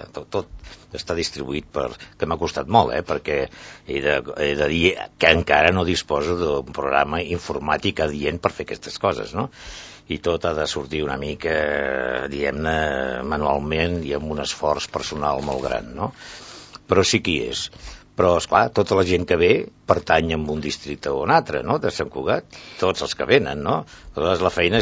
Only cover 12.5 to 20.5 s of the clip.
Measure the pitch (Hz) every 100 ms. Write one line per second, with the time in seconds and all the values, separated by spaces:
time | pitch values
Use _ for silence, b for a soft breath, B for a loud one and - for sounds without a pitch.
12.5 | 69 78 80 78 69 65 64 67 76 73
13.5 | 71 73 80 85 87 73 71 76 73 71
14.5 | - 76 73 - - - 76 73 69 71
15.5 | 65 65 62 57 65 110 B B B B
16.5 | B B - - 92 92 113 - 76 58
17.5 | 62 - B B B - - 90 87 -
18.5 | 92 113 - 101 98 90 90 87 85 87
19.5 | 123 - - - 87 - 80 82 80 76